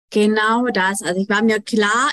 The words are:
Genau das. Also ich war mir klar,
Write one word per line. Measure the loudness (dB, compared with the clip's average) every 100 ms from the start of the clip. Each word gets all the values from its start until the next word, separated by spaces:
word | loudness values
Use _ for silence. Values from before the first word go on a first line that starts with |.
| _
Genau | 0 2 2 0 0 0
das. | 0 -2 -2
Also | -4 -4
ich | -2
war | 0
mir | 2 0
klar, | -2 0 0 0 0